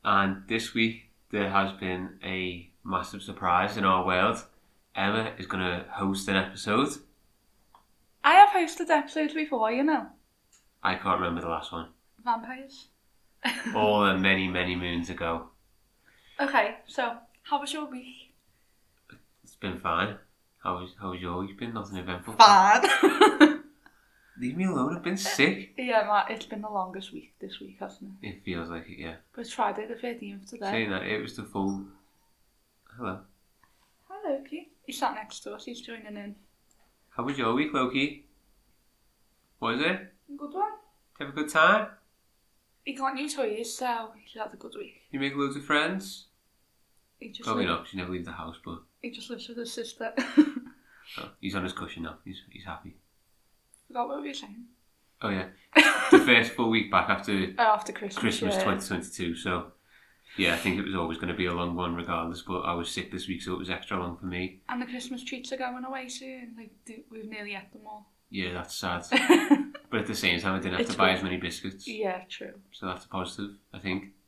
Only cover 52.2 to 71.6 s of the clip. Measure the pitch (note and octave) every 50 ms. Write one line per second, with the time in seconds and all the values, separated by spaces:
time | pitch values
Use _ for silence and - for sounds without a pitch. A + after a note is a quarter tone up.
52.2 | _ - - - - - - - F2+ F2+ D#2+ - - - - _ _ _ _ _
53.2 | _ _ _ _ _ _ _ _ _ _ _ _ _ _ B3 B3 A#3+ B3+ C#4 D4
54.2 | D4 C#4+ C4+ C4 - G#3 G3+ A#3 A#3+ - _ _ _ _ _ _ _ _ _ _
55.2 | - G#2+ G2 F#2+ F#2 - - _ _ _ - - - - - - - - - -
56.2 | - C3 B2 A#2 A#2 - - - A#2+ A2+ A2+ A2 G2+ - G2 F#2 - - G2 F#2+
57.2 | - - G#2 G2 F#2 F2+ - - A#3 A3 G#3+ - - - G3 - G#3 G3 - -
58.2 | - - - - A2 G2+ G2+ F#2 F#2+ G2 F#2+ F#2+ - - G2 F2 E2+ - - -
59.2 | F#2 E2+ E2+ - - G2 F2+ E2+ - - - _ _ _ _ - _ _ _ _
60.2 | _ - - - G2 F2 E2 E2 - G2+ F2+ G2 G2 - F#2+ F2+ E2+ E2 E2 D#2+
61.2 | - F2 E2+ D#2+ F2+ F2+ F2 F2 F2 F2 E2+ E2+ F2 E2+ E2+ E2+ E2 E2+ E2+ E2
62.2 | E2 E2 F2 F#2 - - F#2 F2+ - - F2 E2+ E2+ - - F#2+ F#2 - - F2+
63.2 | - - F2+ E2 - F#2+ F#2 F2+ F#2 F2+ F2+ - - - G#2 F#2 F2+ F2 E2+ E2+
64.2 | - F#2 F2+ F2+ F#2 F#2 - - _ - - B3 B3 A#3+ B3 B3 - B3 C4 A#3+
65.2 | - - C4+ A#3+ - - C4+ C4 C4 B3 B3 B3+ B3 C4 C4+ C4 B3+ B3+ - -
66.2 | C4 C4 C4 B3+ B3 A3+ A3 A3+ A3+ G#3 _ _ _ - A3 A3 - _ A3+ A3
67.2 | G#3+ G#3+ A3 G#3+ G#3 G3+ G3+ G3 G3 - _ G#3+ G#3 G#3+ G#3+ G#3 G3+ _ _ _
68.2 | _ _ - F#2+ F#2 F2+ F2+ F2+ E2+ - - - - F#2 F2 F2 - - A#3+ C4
69.2 | - - E4+ E4+ - - D4 C#4 - - - - - - - A2+ - - G#3+ -
70.2 | - F#2 F2 E2+ F2+ G2 F#2+ F#2 F#2 F#2 F2+ F2+ - - - - F#2+ F#2 F#2 F2+
71.2 | F#2+ F#2+ F#2 F2+ F2+ F2 - -